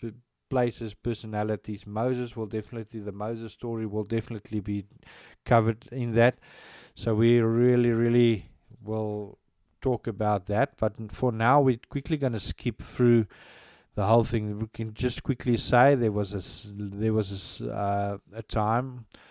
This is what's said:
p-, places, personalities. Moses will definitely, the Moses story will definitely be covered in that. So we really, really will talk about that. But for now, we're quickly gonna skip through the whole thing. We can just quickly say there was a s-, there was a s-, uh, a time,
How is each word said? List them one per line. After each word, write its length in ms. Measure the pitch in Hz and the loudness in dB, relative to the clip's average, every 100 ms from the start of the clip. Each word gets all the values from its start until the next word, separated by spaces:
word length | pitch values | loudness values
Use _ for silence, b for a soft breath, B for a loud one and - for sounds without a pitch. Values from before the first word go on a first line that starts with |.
p-, 120 | 117 120 _ _ _ | -14 -14 _ _ _
places, 460 | 131 120 - 113 | 0 0 -2 -10
personalities. 920 | - 120 117 110 107 107 107 - 101 104 | -8 -6 -6 -6 -4 -2 -4 -6 -12 -8
Moses 500 | 104 123 123 123 120 | -4 -2 -2 -4 -8
will 100 | 107 | -6
definitely, 540 | 110 - 120 107 113 | -6 -8 -10 -12 -10
the 120 | 101 | -10
Moses 400 | 98 107 113 113 | -8 -8 -8 -10
story 320 | - 120 117 | -10 -8 -6
will 200 | 110 104 | -4 -4
definitely 560 | 104 117 - 113 - 107 | -2 -4 -4 -10 -8 -6
be 260 | 101 101 101 _ B B B B | -4 -6 -8 _ B B B B
covered 440 | - 117 110 113 - | 2 4 4 0 -6
in 240 | 131 120 | -8 0
that. 240 | 113 120 - B B B B B | 4 4 2 B B B B B
So 220 | - - 107 | -8 -2 2
we 240 | 117 120 | 4 6
really, 500 | 113 113 123 123 120 | 4 4 4 4 4
really 560 | 117 117 120 117 110 - _ _ - | 2 2 4 4 2 -4 _ _ -16
will 580 | 104 110 107 104 101 - _ _ _ _ | -8 -4 -4 -6 -10 -16 _ _ _ _
talk 260 | 135 120 - | -2 -2 -4
about 400 | 101 107 104 - | -2 0 0 0
that. 300 | 104 135 _ | 0 0 _
But 160 | 110 - 110 | -4 -4 -10
for 220 | - 127 | -2 -2
now, 280 | 110 113 147 | 2 4 4
we're 200 | 135 120 - | 4 0 -4
quickly 280 | 139 - 151 | -10 -4 -2
gonna 240 | 135 113 | -2 -2
skip 400 | - - 123 107 | -6 -6 -6 -6
through 460 | - - 123 117 110 B B B B B B - | -8 2 6 6 2 B B B B B B -4
the 100 | 101 | 2
whole 180 | 117 | 2
thing. 360 | 110 117 107 104 | 2 -2 -4 -6
We 80 | 110 | -8
can 220 | - 110 | -6 -8
just 300 | 107 123 - | -4 -4 -2
quickly 320 | - 127 123 117 | -4 -2 0 0
say 380 | - 123 135 | 4 6 6
there 180 | 139 113 | 6 2
was 200 | 104 98 | 0 -2
a 60 | 98 | -4
s-, 340 | - - 104 | -8 -12 -12
there 380 | 101 104 101 110 | -10 -8 -2 0
was 200 | 110 98 | 0 -2
a 20 | |
s-, 260 | 98 - - | -6 -8 -8
uh, 580 | 117 107 101 101 101 101 - | -8 -4 -2 -2 -2 -6 -10
a 100 | 104 | -14
time, 640 | - 113 107 117 131 123 117 b b | -6 -2 0 0 -2 -10 -18 b b